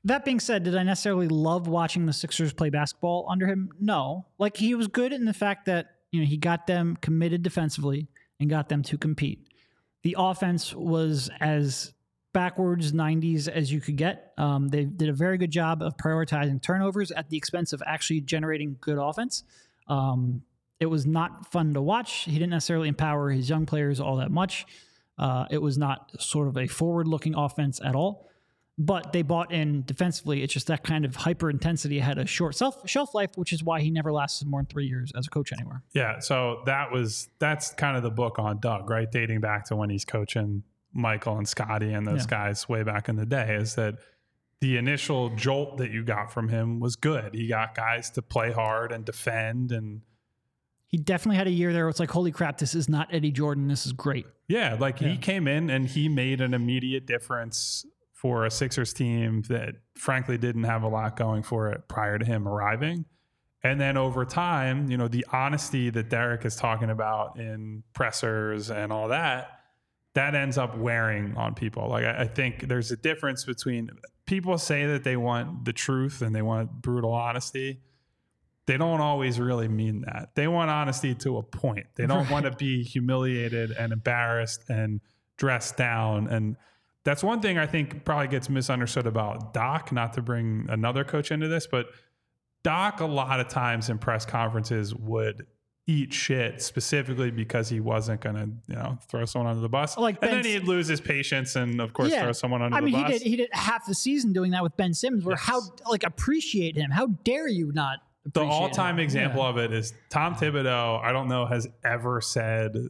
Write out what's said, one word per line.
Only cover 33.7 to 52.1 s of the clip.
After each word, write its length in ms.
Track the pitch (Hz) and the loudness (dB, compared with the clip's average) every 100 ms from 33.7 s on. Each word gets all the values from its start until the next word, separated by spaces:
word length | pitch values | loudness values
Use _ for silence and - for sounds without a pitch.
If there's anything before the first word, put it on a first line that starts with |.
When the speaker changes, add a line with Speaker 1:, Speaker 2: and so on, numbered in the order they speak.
| 160 | 0
Speaker 1:
he 100 | 151 | 2
never 220 | 160 151 | 2 0
lasted 380 | 147 165 - 143 | 0 -2 -2 -2
more 100 | 139 | -2
than 60 | 139 | -2
three 200 | 143 135 | -4 -4
years 260 | 127 123 123 | -4 -6 -6
as 120 | 131 | -4
a 20 | |
coach 240 | 151 139 | -4 -4
anywhere. 280 | - - 131 - | -6 -8 -10 -4
Speaker 2:
Yeah, 260 | 139 113 113 | -2 0 -2
so 420 | - 135 123 117 127 | -2 0 0 -2 0
that 260 | 139 135 | 0 0
was, 380 | 123 113 - - _ | 0 -2 -4 -10 _
that's 300 | 151 151 - | 0 0 -4
kind 240 | - 147 127 | 0 2 2
of 80 | |
the 80 | 117 | -2
book 260 | 110 120 117 | 0 -2 0
on 220 | 107 104 | -2 0
Doug, 300 | 117 104 101 | -2 -2 -2
right? 200 | 113 113 | -2 0
Dating 300 | 120 113 110 | 0 0 0
back 240 | 107 104 - | 0 -2 -2
to 100 | 107 | -2
when 120 | 104 | 0
he's 140 | 101 | -2
coaching 600 | - 113 104 117 104 101 - _ _ | -2 -4 -2 -2 -2 -4 -8 _ _
Michael 460 | 139 117 107 117 107 | -2 -2 0 -2 -2
and 100 | 104 | -2
Scotty 460 | - 110 107 107 | -4 -2 0 0
and 120 | 107 104 | 0 0
those 180 | 143 | 0
Speaker 1:
Yeah. 80 | 120 | 0
Speaker 2:
guys 360 | 107 104 101 - | -2 0 -4 -2
way 160 | 113 | -2
back 240 | 110 104 104 | 0 -2 -2
in 80 | 107 | -2
the 100 | 110 | 0
day, 300 | 139 110 107 | 0 0 0
is 200 | 110 - | 0 0
that 200 | 107 107 - _ _ _ _ _ | -2 -4 -16 _ _ _ _ _
the 160 | 135 123 | 0 2
initial 540 | 123 143 - 135 120 | 2 0 0 0 0
jolt 480 | 110 131 139 143 131 | 0 0 0 -2 -4
that 140 | 120 | -4
you 120 | 113 | -2
got 300 | 113 104 104 | -2 -2 -2
from 160 | - 113 | -2 0
him 320 | 113 113 117 | 0 0 0
was 160 | 123 120 | -2 0
good. 360 | 151 143 107 | 0 0 -4
He 140 | 107 113 | -4 -2
got 280 | 110 110 113 | 0 -2 -2
guys 340 | 113 117 - | -2 -2 -4
to 100 | - | -8
play 300 | - 123 117 | -2 0 2
hard 400 | 117 110 110 117 | 0 0 0 -2
and 140 | 117 110 | -6 -8
defend, 640 | - - 113 110 120 123 | -6 -4 -2 -2 -2 -2
and 300 | 117 107 107 - _ _ _ _ _ _ _ _ | -2 -6 -10 -16 _ _ _ _ _ _ _ _
Speaker 1:
He 100 | 170 | -2
definitely 380 | 147 175 214 190 | 0 2 2 4
had 100 | 190 | 4
a 40 | |
year 220 | 175 175 | 2 2
there 120 | 170 165 | 2 2
where 40 | |
it's 100 | 156 | 0
like, 120 | 170 | 0